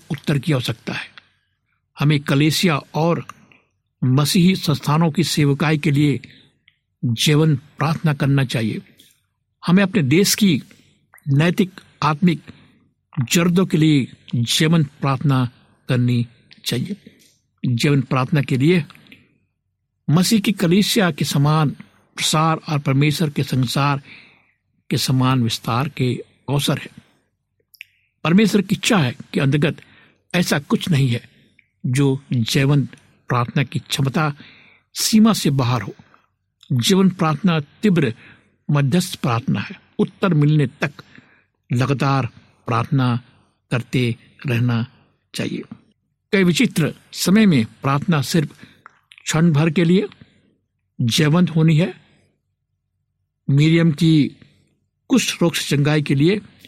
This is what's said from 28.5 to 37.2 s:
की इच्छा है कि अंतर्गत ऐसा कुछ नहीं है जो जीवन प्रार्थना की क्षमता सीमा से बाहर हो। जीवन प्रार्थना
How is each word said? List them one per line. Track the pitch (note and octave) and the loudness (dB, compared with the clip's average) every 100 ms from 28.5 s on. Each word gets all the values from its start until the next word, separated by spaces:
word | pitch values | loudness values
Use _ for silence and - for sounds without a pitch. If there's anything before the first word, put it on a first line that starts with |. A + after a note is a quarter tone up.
| G#3 | 2
की | - | -2
इच्छा | - - G#3 | -4 0 0
है | B2 - - | 0 -4 -6
कि | F#3+ | -2
अंतर्गत | C#3 D3 D3 - - _ _ _ _ | 0 0 -2 -4 -16 _ _ _ _
ऐसा | F3 F3+ D#3 | -2 0 -2
कुछ | - - - | -2 -4 0
नहीं | C#3+ C3+ | 0 0
है | A#2 - _ _ _ _ _ C3 | -2 -8 _ _ _ _ _ -4
जो | B2+ C#3 C3+ - | 0 0 -2 -4
जीवन | B2+ A2 C#3+ C3+ D3 A#2+ - _ _ - | -4 0 0 2 2 0 -10 _ _ -6
प्रार्थना | B2 A#2+ D3+ | -4 -2 -4
की | C3 - | -4 -6
क्षमता | - - C3+ - D3+ - - - _ _ _ | -8 -4 -4 -2 -4 -4 -18 -20 _ _ _
सीमा | - - G#3+ A3 | -6 0 4 4
से | F#3+ D#3 | 2 -2
बाहर | C3+ A#2+ B2 | 0 -2 -2
हो। | G2 - - _ _ _ _ _ - | -6 -16 -20 _ _ _ _ _ -4
जीवन | B2+ A2+ F#3+ F#3+ | -2 2 2 2
प्रार्थना | - | 0